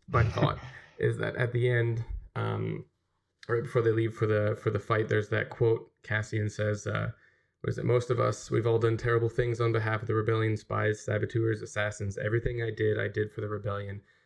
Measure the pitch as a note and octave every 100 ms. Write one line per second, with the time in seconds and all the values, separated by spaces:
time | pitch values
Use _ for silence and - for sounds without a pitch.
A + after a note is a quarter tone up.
0 | - A#2+ A2 - - - - - - -
1 | A#2 A#2 G#2 - A#2+ A#2+ B2 A#2+ A#2 A2+
2 | - - - A2+ A2 G#2+ G#2+ G#2 - _
3 | _ _ _ _ - A#2 C#3 B2 A2+ A2
4 | A2 - G#2+ G#2+ G#2 A2 A2 G#2+ - G#2+
5 | G#2+ G#2+ - G#2+ - - A#2 A2+ - _
6 | - G#2+ G#2 A2 G#2+ - G#2+ G#2 A2 G#2+
7 | A2 - _ _ _ - - A2 A#2+ B2
8 | A#2+ A#2 A#2 A2+ - A#2+ A2+ A2+ A2+ A2+
9 | A#2+ A#2 A#2 - A#2+ A2+ A#2 A2+ A2 A2
10 | A2 A2 A2 A2 A2 G#2+ - G#2+ G#2+ G#2+
11 | - G#2+ G#2+ A2+ A2+ G#2+ G#2+ G#2+ G#2 -
12 | G2+ - G#2+ A#2 B2 A#2+ A2+ G#2+ G#2+ G#2+
13 | G#2 G#2+ G#2+ - G#2 G#2 G2+ G2+ G2+ G2+
14 | - _